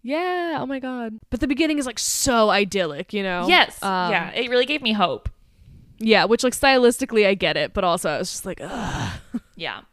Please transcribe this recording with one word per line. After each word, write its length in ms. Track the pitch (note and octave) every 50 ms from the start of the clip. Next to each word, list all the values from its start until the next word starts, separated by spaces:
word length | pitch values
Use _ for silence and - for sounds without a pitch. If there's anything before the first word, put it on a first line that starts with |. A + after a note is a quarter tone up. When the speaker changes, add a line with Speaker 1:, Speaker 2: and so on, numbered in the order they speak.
| _
Speaker 1:
Yeah, 560 | A#3 C#4 D#4 F4+ F#4 F4+ F4+ F4 E4+ D#4+ C4+
oh 60 | B3
my 120 | B3+ C#4 C4+
God. 400 | B3+ C4 B3+ B3 A#3+ A3+ A3 A3 - _
But 100 | - A#3+
the 60 | - C4
beginning 300 | C#4+ B3 D#4+ D#4 D#4 D4
is, 80 | C4+
like, 120 | B3+ A3+ -
so 500 | - - - - - C#4 B3 A#3 A3 G#3
idyllic, 600 | F#3 G3+ G3+ F#3+ F3+ G3 F3+ D#3+ D3 C#3+ F3 _ -
you 100 | G#3 G3
know? 240 | F#3+ F3+ F3 F3 -
Speaker 2:
Yes, 340 | F4+ F4 C4+ - - - -
Speaker 1:
Um, 300 | G3 F#3+ F#3 F3+ F3 G3
Speaker 2:
yeah, 180 | F3 E3 F3+ -
it 160 | A3+ B3 B3
really 160 | B3 B3 B3+
gave 160 | B3 D4 D4+ -
me 100 | A3+ G#3+
hope. 360 | G#3 G3 E3+ C3 G#2+ _ - - _ _ _ _ _ - - - - - _ - _
Speaker 1:
Yeah, 260 | A3 A3 G#3+ G3 E3
which, 180 | F#3+ A3+ A#3+ -
like, 120 | B3+ A#3+
stylistically, 720 | - - C4+ C4+ B3+ B3 A#3+ B3 - C4 A3+ A#3 A3 G#3
I 80 | F#3+ G3
get 220 | F#3 F#3+ E3 D#3
it, 180 | D#3+ D3+ A#2+ -
but 100 | G#3+ F#3+
also 240 | F3+ E3+ F3+ - E3+
I 80 | D3+ C3
was 120 | F3 F3
just 160 | - - -
like, 140 | G3 F3 - -
"Ugh." 500 | D3 - B3+ G#3+ E3+ - - A#2+ G2 - - - - -
<laughs> 220 | A#3 - _ _
Speaker 2:
Yeah. 240 | - E3 C#3 G#2 G#2 - _